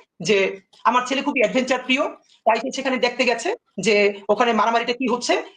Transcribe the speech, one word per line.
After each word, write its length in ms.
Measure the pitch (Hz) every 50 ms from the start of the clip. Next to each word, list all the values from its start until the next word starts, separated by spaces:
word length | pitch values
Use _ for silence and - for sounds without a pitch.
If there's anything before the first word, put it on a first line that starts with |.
| - _ _ -
যে 420 | 175 156 208 196 190 190 196 - - _ _ _ -
আমার 180 | 226 240 247 247
ছেলে 160 | - 269 262
খুবই 200 | 277 285 - 262
অ্যাডভেঞ্চার 380 | 226 196 180 262 254 254 262 254
প্রিয়, 280 | - 262 254 277 320 - - - _ _ _ _ -
তাই 120 | 233 220 233
সে 140 | - 262
সেখানে 260 | - 269 262 269 254 240
দেখতে 280 | 220 240 240 240 254
গেছে 300 | 240 233 233 - 359 466 - _ _ _ -
যে 340 | 180 220 208 208 202 202 202 - - -
ওখানে 240 | 208 208 240 233 233
মারামারিটা 400 | 214 208 233 233 233 240 247 240
কি 140 | - 262 220
হচ্ছে, 360 | 240 240 - - 349 427 - - -